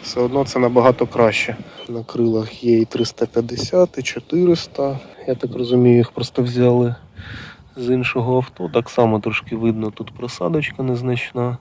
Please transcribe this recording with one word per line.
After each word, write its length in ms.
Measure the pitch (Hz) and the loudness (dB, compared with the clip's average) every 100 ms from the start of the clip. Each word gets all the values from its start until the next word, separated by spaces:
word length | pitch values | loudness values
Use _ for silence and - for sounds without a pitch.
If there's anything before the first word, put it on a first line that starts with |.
все 160 | - - | -8 -2
одно 260 | 123 135 135 | 0 0 0
це 140 | 131 | 2
набагато 480 | 123 123 120 127 120 | 4 4 4 2 -2
краще. 500 | - 117 104 - 113 - - - | 2 2 2 -4 -6 -12 -18 -12
На 140 | 117 | -10
крилах 600 | 113 - 117 113 110 - | -8 0 0 2 -2 -4
є 140 | 120 117 | 2 4
і 80 | 113 | 4
триста 400 | - 117 - 117 | 0 -4 -2 -2
п'ятдесят, 720 | - 117 120 110 180 180 - | -2 -4 -6 -2 2 2 0
і 60 | |
чотириста. 960 | 131 - - 165 180 165 - - 139 135 - - - | -8 -8 -4 2 2 2 -2 -4 -4 -4 -10 -14 -6
Я 80 | 123 | -4
так 200 | 127 117 | -4 -6
розумію, 420 | 120 123 123 120 | 0 4 6 6
їх 140 | 120 | 4
просто 320 | - 120 - | -2 -6 -2
взяли 520 | 123 120 123 123 120 120 - - - - - - - - | -2 2 4 4 2 -2 -14 -20 -18 -16 -18 -20 -20 -10
з 120 | 123 | -2
іншого 460 | 127 127 131 117 127 | 0 0 -2 0 0
авто. 320 | 131 - 90 | -2 -8 -2
Так 160 | 120 117 | -2 -2
само 300 | - 117 107 | 2 2 2
трошки 360 | 107 104 - 113 | -2 -6 -6 -2
видно, 360 | 113 110 110 | 0 0 -4
тут 200 | - 110 - | -8 -14 -10
просадочка 680 | 123 - 175 160 147 - | -10 -4 -2 -2 -4 -6
незначна. 760 | 131 120 127 123 - 123 123 123 | -4 -2 -2 -4 -4 -4 -4 -4